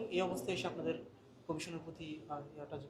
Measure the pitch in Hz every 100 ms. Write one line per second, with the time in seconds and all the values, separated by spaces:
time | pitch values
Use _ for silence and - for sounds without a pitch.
0 | 220 180 180 143 - 180 180 170 160 123
1 | - - - - - 156 175 165 160 156
2 | 156 151 - 147 143 151 143 151 -